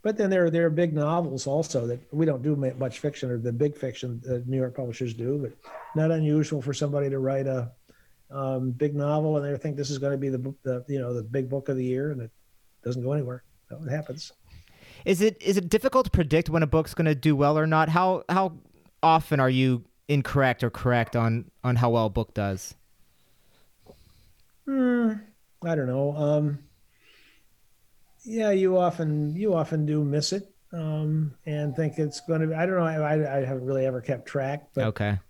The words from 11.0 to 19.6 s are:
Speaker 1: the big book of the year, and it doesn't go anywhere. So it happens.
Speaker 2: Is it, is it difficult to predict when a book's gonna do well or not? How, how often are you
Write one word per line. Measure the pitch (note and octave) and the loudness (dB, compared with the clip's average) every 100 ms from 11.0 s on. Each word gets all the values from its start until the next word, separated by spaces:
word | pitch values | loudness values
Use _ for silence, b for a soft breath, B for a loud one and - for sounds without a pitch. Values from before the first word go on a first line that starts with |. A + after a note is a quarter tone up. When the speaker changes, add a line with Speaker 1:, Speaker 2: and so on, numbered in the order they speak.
| B2 | -4
Speaker 1:
the | A#2+ | -6
big | A2 C3+ B2+ | -4 -4 -2
book | C#3 C#3 | -4 -4
of | C3 | -4
the | |
year, | B2+ B2+ D3 | -2 -2 -4
and | C3+ | -6
it | A#2 _ _ _ _ _ | -10 _ _ _ _ _
doesn't | A#2+ B2 | -6 -4
go | B2 | -2
anywhere. | D3 B2 B2+ _ _ _ | -2 -4 -8 _ _ _
So | - D#3 | -12 -6
it | |
happens. | D3+ - D#3 - _ _ B B B B B | -6 -6 -12 -14 _ _ B B B B B
Speaker 2:
Is | - F#3 | -2 2
it, | G#3+ - | 2 2
is | - G3 | 0 0
it | F3 | 2
difficult | G#3+ F3+ - - | 0 4 2 2
to | |
predict | - D#3 D#3 E3+ | 0 2 2 2
when | D#3+ | 0
a | D#3 | 2
book's | D#3+ D#3 | 2 0
gonna | - D#3+ C#3+ | 0 0 2
do | D#3 C#3+ | 2 4
well | C#3+ D#3 | 4 4
or | D#3 | 2
not? | D#3+ D#3+ | 2 2
How, | E3 F#3 F#3 - | 2 2 0 0
how | F#3 F#3+ D#3+ _ _ _ _ | 0 0 -4 _ _ _ _
often | D#3+ D#3+ - C#3+ | 4 4 4 2
are | C3 | 4
you | C3 | 4